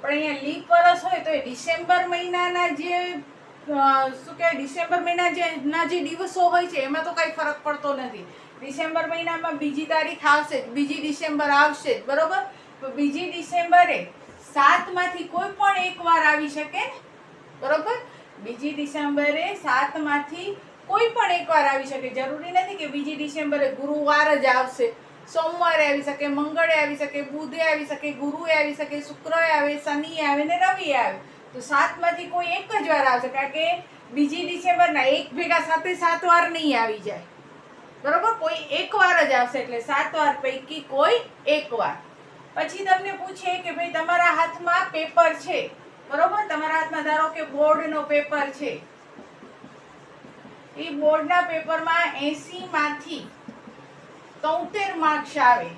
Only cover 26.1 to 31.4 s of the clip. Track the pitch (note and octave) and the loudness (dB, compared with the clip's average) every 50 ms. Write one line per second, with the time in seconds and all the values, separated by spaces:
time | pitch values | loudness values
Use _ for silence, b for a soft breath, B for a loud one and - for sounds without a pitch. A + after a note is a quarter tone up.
26.1 | C#4+ C#4+ C#4+ C#4+ C#4 C#4+ D4 D4+ D#4 E4 E4 E4 D#4+ D#4 D4+ C#4+ D4 C#4+ D4 C#4+ | -6 -4 -4 -2 -2 -2 -2 -2 0 0 2 2 4 2 2 0 -2 -4 -6 -6
27.1 | C#4 C#4+ C#4+ C4+ C#4 D4+ D#4 C4+ C4+ D#4+ D#4+ D#4+ D4+ D4+ D4 C#4+ D4 C#4+ D4 D4 | -4 -6 -8 -6 -8 -10 -10 -8 -4 -2 0 0 0 0 -2 -6 -8 -6 -6 -8
28.1 | C#4+ A#3+ C#4 C#4+ D4 D#4+ E4+ E4 D#4+ D4+ D4 D4 C#4+ C#4+ D4+ C#4+ C#4+ D4 C#4+ - | -6 -4 -6 -6 -6 -6 -2 0 2 2 2 0 -2 -6 -6 -6 -6 -8 -8 -10
29.1 | C#4+ - - - D#4+ E4 E4 D#4+ D#4 D4+ C#4+ D4 D4 D4 D4 D#4 D4 D4 D4+ D#4+ | -16 -14 -6 -2 0 2 2 4 2 2 2 0 -2 -2 -4 -4 -4 -4 -4 -6
30.1 | E4 D#4+ D#4 C#4+ C#4+ D4 D4+ D#4 F4 F4 F#4 F#4+ F#4+ F#4+ F4+ D#4 C#4 B3 A3+ G3 | -6 -4 -2 0 0 0 0 0 0 2 2 2 2 0 -2 -2 0 0 0 0
31.1 | F#3+ - - B B B | -4 -6 -12 B B B